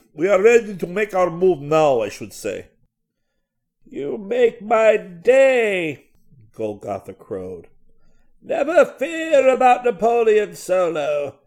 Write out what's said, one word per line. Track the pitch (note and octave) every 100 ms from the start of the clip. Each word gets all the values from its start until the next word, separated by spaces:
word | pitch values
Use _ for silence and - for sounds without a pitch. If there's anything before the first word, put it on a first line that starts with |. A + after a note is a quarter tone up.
| _
We | - F3+
are | F#3+
ready | G#3+ A#3 G#3 F#3+
to | F3
make | F3+ G#3+
our | F#3 F3+
move | E3 F#3 D#3+
now, | C#3+ D#3+ D3+ B2
I | G#2
should | - G#2+
say." | - G#2 F#2 - _ _ _ _ _ _ _ _ _ _ _ _
"You | - C#4 A#3+
make | G3 A#3+ A#3 -
my | G3+ A3+ A3 G#3+
day," | F3+ F3 G#3+ C4+ C4+ B3+ A3 F#3 D#3+ C3 _ _ _ _ A2
Golgotha | - A2 G2+ A#2 G2 -
crowed. | F#2 - G2 F#2 F2+ - _ _ _ _ _ _ _
"Never | - C4 C#4+ E4+ B3+
fear | - D4 E4 D#4+ C#4+ C4
about | B3+ B3+ B3 A#3+
Napoleon | F3+ A3 A#3 A3+ G#3+ G3 D#3+
Solo. | - F#3 F3 D#3+ C#3+ D3 C#3+ -